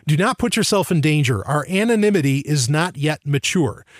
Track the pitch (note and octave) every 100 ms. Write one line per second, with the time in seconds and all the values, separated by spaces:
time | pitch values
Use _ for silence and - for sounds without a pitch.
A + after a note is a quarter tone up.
0 | - D3+ G#3 C4 A#3+ - G3 G3+ - E3+
1 | D3 D3+ C3 A2 - D3 C#3+ F#3 A3+ A3+
2 | G#3 G3+ C#3 C3+ C#3+ D3+ A#2 D3+ F3 D3+
3 | D3+ D3+ C#3+ C#3+ - F#3+ C3+ - - -